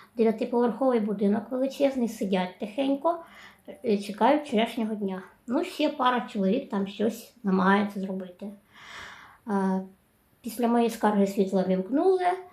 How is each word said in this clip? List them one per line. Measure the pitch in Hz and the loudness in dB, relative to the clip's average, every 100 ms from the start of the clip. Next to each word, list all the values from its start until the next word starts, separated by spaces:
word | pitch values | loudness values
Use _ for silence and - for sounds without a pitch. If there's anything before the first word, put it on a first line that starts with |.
| - - | -12 2
дев'ятиповерховий | 226 220 247 240 240 233 262 240 | 2 2 0 2 2 2 2 2
будинок | 208 202 202 208 - | 0 0 2 2 -2
величезний, | 254 269 - 277 262 226 | -4 -2 2 0 2 -2
сидять | - 202 185 180 - | -2 -2 0 -2 -6
тихенько, | 208 - 269 277 330 339 - - - - - - 247 | -10 -4 -2 0 0 -2 -6 -20 -20 -20 -20 -8 0
е, | 208 | 0
чекають | 208 196 226 302 - | -2 0 4 4 2
вчорашнього | 208 233 - 214 208 | 0 0 -2 -4 -2
дня. | 202 185 - _ - | -4 -6 -10 _ -4
Ну, | 269 | -4
ще | 349 - 302 | -4 -2 -2
пара | 294 254 247 - | 0 0 0 -2
чоловік | 214 190 247 - | -2 0 0 -2
там | 202 196 | -4 -4
щось | - 220 - - _ | -2 -4 -4 -14 _
намагається | 196 185 185 202 208 208 | 0 2 4 4 2 -4
зробити. | 190 190 180 - 202 - _ - - - - - - - - | -6 -8 -10 -14 -16 -16 _ -20 -20 -18 -18 -18 -20 -16 -4
Е, | 202 196 190 190 - _ _ _ _ | 0 0 -2 -4 -16 _ _ _ _
після | 233 - 233 | -12 -2 2
моєї | 240 233 | 2 2
скарги | - 214 208 196 | 2 2 4 2
світло | 214 190 190 180 | 2 0 2 2
вімкнули. | 185 190 269 370 370 359 370 - | 0 0 2 4 4 2 -2 -6